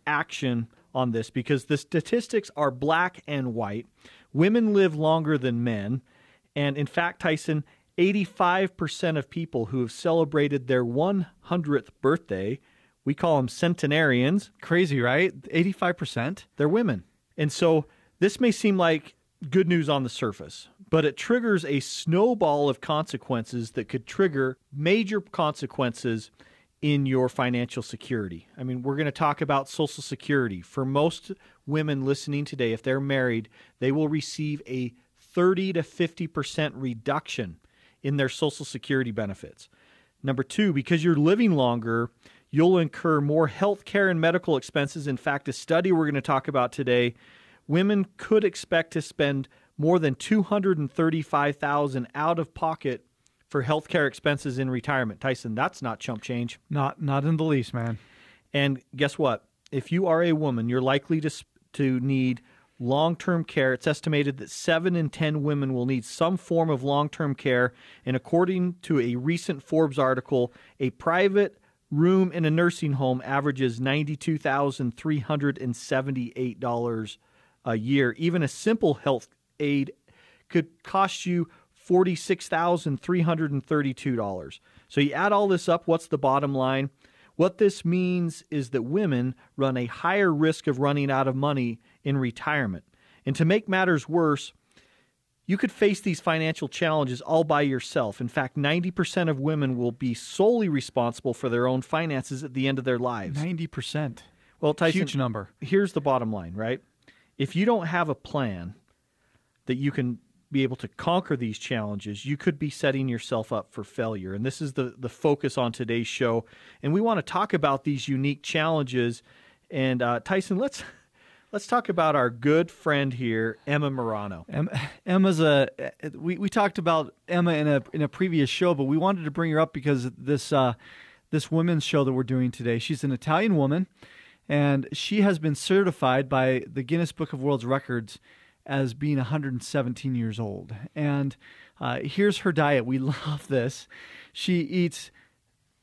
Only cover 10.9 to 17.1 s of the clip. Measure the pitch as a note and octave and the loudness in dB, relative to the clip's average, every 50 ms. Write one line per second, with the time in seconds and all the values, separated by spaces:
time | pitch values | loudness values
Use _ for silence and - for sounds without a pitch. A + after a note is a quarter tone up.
10.9 | A#2+ C3+ D#3 F#3 G3+ G3 F3 - - _ _ - E3+ F3+ E3 D3 C#3+ C3 - - | 0 0 2 2 2 0 -2 -4 -8 _ _ -4 -2 -2 0 2 0 0 0 -4
11.9 | - _ - C3 D#3 E3 - - G2+ F#2 F#2+ G#2 B2+ C#3 _ _ _ _ _ _ | -6 _ 2 2 2 2 0 -4 -4 -4 -2 -4 -4 -6 _ _ _ _ _ _
12.9 | _ _ _ C#3 D3 - - E3+ D#3 C#3+ C3 A#2+ - - - E3+ F3 - - C#3+ | _ _ _ -4 -2 0 2 2 2 2 2 0 -2 -2 0 0 0 0 0 0
13.9 | D3 D#3 D#3+ D3 B2+ B2 B2 C#3 F3 G3+ - - _ _ - - E3 F3 F#3+ D#3+ | 2 4 4 4 4 4 4 2 2 0 -2 -4 _ _ -4 0 2 2 2 2
14.9 | C#3+ C3+ A#2+ A#2+ B2+ D3 F3+ F#3+ - C3+ - - - E3 F3 G3 F#3+ - - F3 | 2 2 2 2 2 2 2 0 -2 -6 -10 -2 0 0 2 2 0 0 -2 -2
15.9 | F3 - E3 - - B2 A#2 C#3 G3 - - _ _ - C#3+ D3+ F3 A3 A#3+ G3+ | -2 -2 -6 -6 -4 -4 -4 -4 -6 -8 -14 _ _ -2 0 2 2 2 2 0
16.9 | B2+ F#2 E2+ _ | -2 -4 -6 _